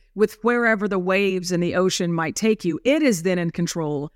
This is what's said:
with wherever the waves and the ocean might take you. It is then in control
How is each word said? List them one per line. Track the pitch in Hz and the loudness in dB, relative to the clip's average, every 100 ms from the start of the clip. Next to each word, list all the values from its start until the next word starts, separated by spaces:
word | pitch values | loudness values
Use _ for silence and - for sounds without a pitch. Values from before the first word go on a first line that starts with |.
| _ 190 | _ 0
with | 208 - | 0 0
wherever | 226 240 233 220 208 | 0 2 2 2 0
the | 190 | -2
waves | 180 190 202 185 175 | 0 2 2 -2 -2
and | 175 | -2
the | 175 175 | 0 2
ocean | 190 - 175 | 0 0 -2
might | 165 160 - | -2 -2 -2
take | 220 214 175 | 0 0 0
you. | 160 254 | -2 2
It | 311 | 2
is | 294 180 | 2 2
then | 180 180 | 0 0
in | 170 | -2
control | - 170 175 151 147 147 | -2 -4 -4 -4 -4 -6